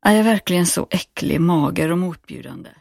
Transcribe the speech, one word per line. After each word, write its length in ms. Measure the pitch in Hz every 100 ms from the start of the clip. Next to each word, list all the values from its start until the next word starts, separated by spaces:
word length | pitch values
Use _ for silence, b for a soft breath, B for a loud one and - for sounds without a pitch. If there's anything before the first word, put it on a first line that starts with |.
Är 120 | 208
jag 100 | 214
verkligen 420 | 220 214 - 180 175
så 220 | - -
äcklig, 520 | 180 - - - -
mager 500 | 170 170 143 139 156
och 60 | 175
motbjudande? 720 | 180 160 _ 151 - - - _